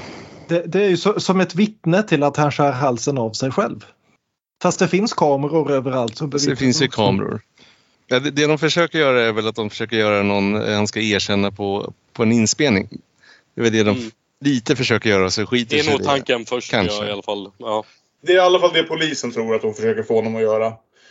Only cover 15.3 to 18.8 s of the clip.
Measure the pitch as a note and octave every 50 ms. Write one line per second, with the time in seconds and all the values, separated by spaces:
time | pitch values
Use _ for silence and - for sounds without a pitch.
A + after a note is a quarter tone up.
15.3 | - A2+ G#2 - B2+ B2 A#2 A#2 D3 D3 D3+ D#3 C#3 C3 D3 C#3+ C#3 C3+ - -
16.3 | B2+ A#2 A2 - B2 B2 - - - A2+ F#2+ F2+ G#2 G#2 G#2 G#2 G#2 G2+ - -
17.3 | G#2 G2+ F#2+ G2+ - _ A#2+ A2+ G#2+ A2 G#2+ - _ _ _ _ _ _ - E3
18.3 | F3+ F#3 F3+ F3+ F3+ F3+ F3 F3 E3 E3